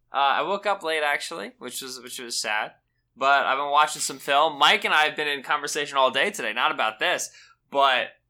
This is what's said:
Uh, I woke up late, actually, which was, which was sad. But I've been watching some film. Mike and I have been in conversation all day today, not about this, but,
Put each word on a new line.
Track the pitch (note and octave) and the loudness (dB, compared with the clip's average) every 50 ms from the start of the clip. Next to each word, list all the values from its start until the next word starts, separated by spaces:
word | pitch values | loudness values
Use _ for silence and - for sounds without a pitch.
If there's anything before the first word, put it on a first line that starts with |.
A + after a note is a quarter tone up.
| _ _ | _ _
Uh, | - | -2
I | C3+ C#3 C#3 B2+ - | 0 0 0 0 0
woke | D3 E3+ G3+ G3 G3+ | -2 -4 -4 -4 -2
up | G#3 G3 G3 E3+ | -4 -4 -4 -4
late, | D#3+ D#3+ D#3 | -4 -2 -2
actually, | D3+ C#3+ C#3+ D3+ - - E3 F3+ G3+ B3+ - | 0 0 -2 -2 -4 -8 -10 -10 -12 -12 -14
which | - - B2 - - | -14 -14 -12 -12 -12
was, | C3+ B2+ B2+ B2+ | -12 -12 -14 -14
which | A#2+ B2 - - | -16 -14 -14 -12
was | B2 A#2 A#2 - | -10 -8 -8 -6
sad. | - A2 G#2+ G#2+ A2+ - - _ _ _ _ _ _ _ _ | -4 -2 -2 -2 -4 -6 -10 _ _ _ _ _ _ _ _
But | A#2 C3+ C#3 C#3 C3+ F#2+ | 0 2 4 4 4 4
I've | G2+ C3+ | 2 0
been | C#3 C#3+ C#3+ | 0 0 2
watching | C#3+ D3 D3+ D3+ - D3+ | 4 4 4 2 0 -6
some | - - C#3+ C3 | -8 -8 -8 -8
film. | - D3 C#3 C#3+ D#3 D#3+ D3 C#3 | -2 2 4 4 4 4 4 4
Mike | D3 E3 G#3 G#3 G#3+ | 4 4 4 4 2
and | G#3 E3+ | 2 2
I | D#3 D#3 | 2 2
have | D3+ C#3+ | 2 0
been | D3+ D3+ D3 | -2 -2 -2
in | C#3+ C3+ B2 | -4 -4 -2
conversation | - D3+ C#3+ C#3+ D3 - D3+ D3 C#3+ C#3+ | -2 -2 -2 -2 -4 -4 -4 -4 -2 2
all | C#3 C3 C3 | 2 4 4
day | B2+ C3+ D#3+ G#3 | 4 2 0 0
today, | G#3 - B2 A2 | -2 -4 -6 -4
not | G#2+ A#2+ C#3 D#3 | -2 0 0 0
about | D3+ C3 A#2 A2 G#2+ - | 0 0 -2 -2 -2 -2
this, | D#3 F3+ D#3+ B2 - - - - - _ _ _ _ - | -2 -2 0 -2 -4 -8 -14 -18 -20 _ _ _ _ -4
but, | C3+ C#3 C#3 C3+ B2+ B2 - - - _ _ | 0 2 4 4 4 2 -2 -4 -10 _ _